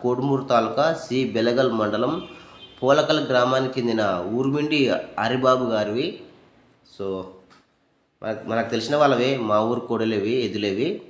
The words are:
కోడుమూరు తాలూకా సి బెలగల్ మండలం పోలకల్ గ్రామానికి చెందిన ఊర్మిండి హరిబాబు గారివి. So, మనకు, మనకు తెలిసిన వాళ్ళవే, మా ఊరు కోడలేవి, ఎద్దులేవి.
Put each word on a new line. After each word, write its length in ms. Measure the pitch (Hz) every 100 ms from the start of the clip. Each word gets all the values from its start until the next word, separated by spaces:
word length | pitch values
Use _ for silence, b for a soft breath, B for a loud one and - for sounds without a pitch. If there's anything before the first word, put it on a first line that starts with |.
కోడుమూరు 400 | 123 127 139 135
తాలూకా 500 | 135 120 110 113 156
సి 380 | 160 - 123 120 110
బెలగల్ 360 | 117 120 131
మండలం 420 | 113 107 104 123 170 - B B B B -
పోలకల్ 440 | 131 143 147 151 131
గ్రామానికి 520 | 127 123 131 131 135
చెందిన 240 | 117 110 104 90 90 117
ఊర్మిండి 440 | 135 147 151 151 127 92 - -
హరిబాబు 460 | 113 127 131 127 120
గారివి. 340 | 110 104 110 165 214 - - _ _ _ _ _ -
So, 80 | 98 95 92 92 _ - _ _ _ _ _ _
మనకు, 180 | 107 107 -
మనకు 200 | 110 113
తెలిసిన 260 | 113 110 147
వాళ్ళవే, 420 | 147 123 127 135
మా 220 | 113 107
ఊరు 200 | 113 120
కోడలేవి, 540 | 120 117 110 107 101 127 113
ఎద్దులేవి. 420 | 104 101 98 147 214 -